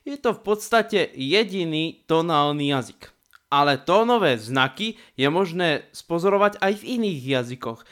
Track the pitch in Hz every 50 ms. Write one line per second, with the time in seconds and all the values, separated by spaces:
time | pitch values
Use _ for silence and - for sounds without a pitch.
0 | - 294 285 277 - 233 202 - - 196 214 208 - - 233 226 208 214 214 185
1 | 156 - - 135 135 135 170 214 233 185 190 196 170 165 156 156 160 165 - _
2 | _ - 160 160 165 170 160 147 147 147 147 147 143 143 143 131 113 - - _
3 | - - _ _ _ _ _ _ _ - 143 143 143 143 139 131 - - 180 214
4 | 226 240 240 226 190 147 123 110 107 117 131 135 131 135 - - 208 226 - -
5 | - _ _ - 131 143 156 180 196 170 165 185 202 160 147 - - _ - -
6 | - - 170 170 170 196 196 196 208 202 202 - 190 196 208 208 220 240 254 233
7 | 226 202 165 135 120 135 135 127 123 120 127 131 - 120 117 - - -